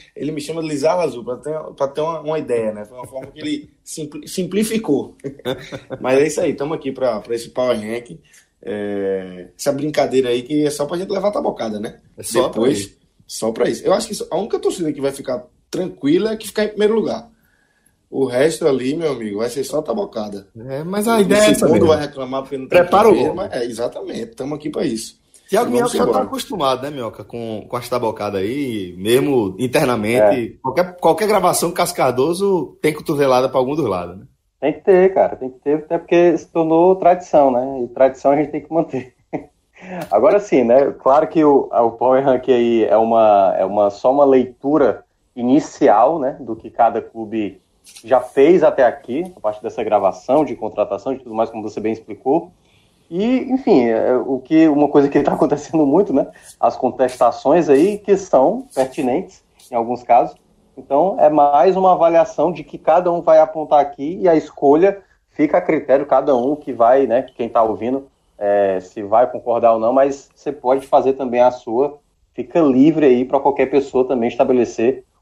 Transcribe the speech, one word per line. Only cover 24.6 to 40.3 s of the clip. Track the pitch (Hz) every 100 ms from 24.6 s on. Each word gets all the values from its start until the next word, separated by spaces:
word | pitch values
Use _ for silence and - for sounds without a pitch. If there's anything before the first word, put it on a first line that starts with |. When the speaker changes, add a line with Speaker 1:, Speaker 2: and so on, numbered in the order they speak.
| 156
Speaker 1:
pra | - 180
isso. | 113 - - _ _ _
Speaker 2:
Thiago | 196 240
Speaker 1:
E | 240
vamos | 240
Speaker 2:
Minhoca | -
já | 247
tá |
Speaker 1:
embora. | 226 -
Speaker 2:
acostumado, | 262 - 220 135 127
né, | 139
Minhoca, | 147 113 -
com, | 107 117 113 110 -
com | 120
as | 120
tabocadas | 123 117 107 104 98
aí, | 95 139 135 110 90 87
mesmo | 98 123 143 131 101 90
internamente. | 127 123 135 120 107 120 107 101 113 -
Speaker 3:
É. |
Speaker 2:
Qualquer, | - - - -
qualquer | 170 156 208
gravação | 208 180 156 170
com | 170
Cássio | 170 -
Cardoso | 147 123 139 175 196 185 143 -
tem | 151
cotovelada | 151 - 147 139 127 127
pra | 131
algum | 127 151
dos | 131
lados, | 92 87 92
né? | 120 _ _ _
Speaker 3:
Tem | 135
que | 160
ter, | - 185 190
cara, | 165 95 -
tem | 127
que | -
ter, | 143 151
até | 151 170
porque | - 170 175 165
se | -
tornou | 165 160 165 175 190
tradição, | 175 180 - 160 139
né? | 123 131 135
E | 120
tradição | - 131 127 139
a | 143
gente | 143
tem | 151
que | -
manter. | 160 160 131 123 _ _
<laughs> | 151 - _ _ _ 185 180 160
Agora | 104 135